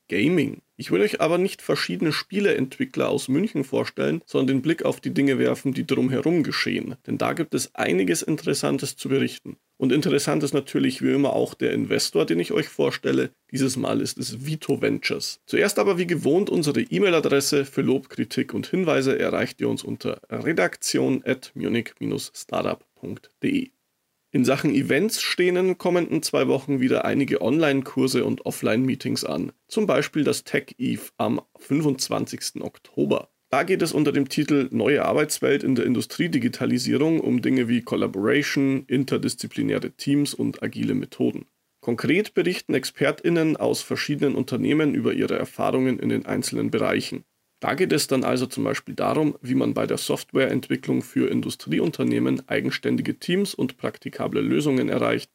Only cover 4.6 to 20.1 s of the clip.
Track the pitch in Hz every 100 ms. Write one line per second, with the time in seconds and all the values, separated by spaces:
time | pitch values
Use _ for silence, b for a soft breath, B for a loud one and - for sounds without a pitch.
4.6 | 139 165 - - 135 123 139 127 123 127
5.6 | 143 127 127 131 127 120 156 175 139 -
6.6 | - 95 - - - 113 113 143 165 -
7.6 | - - 110 175 185 165 - 151 165 143
8.6 | 143 139 139 - - 135 123 - - -
9.6 | _ - 135 139 170 143 - 151 147 143
10.6 | 135 143 135 131 131 131 135 110 123 -
11.6 | 127 92 107 - - - 156 165 170 160
12.6 | 151 - 143 - 135 131 127 - _ 131
13.6 | 135 123 107 113 104 - 127 120 139 156
14.6 | - 131 113 110 - - - - - 117
15.6 | 190 - 202 180 175 160 127 165 202 180
16.6 | 151 123 - 175 196 165 143 139 135 147
17.6 | 139 - 127 135 - - 107 - - 107
18.6 | - 180 175 135 135 - 90 90 117 -
19.6 | 120 113 - 113 -